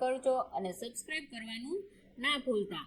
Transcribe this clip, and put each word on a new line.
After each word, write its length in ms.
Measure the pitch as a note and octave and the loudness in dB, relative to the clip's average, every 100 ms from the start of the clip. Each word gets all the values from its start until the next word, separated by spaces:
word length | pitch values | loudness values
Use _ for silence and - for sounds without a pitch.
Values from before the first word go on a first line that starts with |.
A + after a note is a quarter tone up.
કરજો 340 | B3+ C4 C4 B3+ - - | 2 4 4 4 2 -2
અને 160 | F#3 F#3 | -2 -4
સબસ્ક્રાઇબ 460 | A#3 - - D#4 C#4+ | -8 -8 -4 -4 -4
કરવાનું 480 | A#3 A3+ A3+ B3+ G4 G4 - - - | -10 -8 -6 -4 -4 -6 -16 -18 0
ના 200 | C#4 D4 C4 | 4 4 4
ભૂલતા. 400 | G#3+ G3 E3 | 2 2 -4